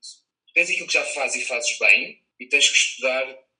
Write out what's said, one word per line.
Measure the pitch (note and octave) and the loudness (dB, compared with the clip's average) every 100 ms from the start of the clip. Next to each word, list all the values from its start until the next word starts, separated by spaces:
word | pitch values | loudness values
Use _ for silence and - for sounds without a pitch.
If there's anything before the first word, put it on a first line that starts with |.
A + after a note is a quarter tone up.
disso, | - - _ _ _ | -20 -20 _ _ _
tu | - | -2
tens | F3 | 0
aquilo | F#3 - | -2 -2
que | - | -2
já | - | -2
fazes | - C3 B2 | -2 -2 -4
e | A2+ | -4
fazes | A#2+ - - | -4 -2 0
bem, | - B2+ B2+ - _ - | 4 4 2 -12 _ -20
e | B2 | -2
tens | C#3+ C3+ | 2 4
que | - | 4
estudar | - - B2+ C3 C3 - _ _ | 2 0 -2 0 -4 -8 _ _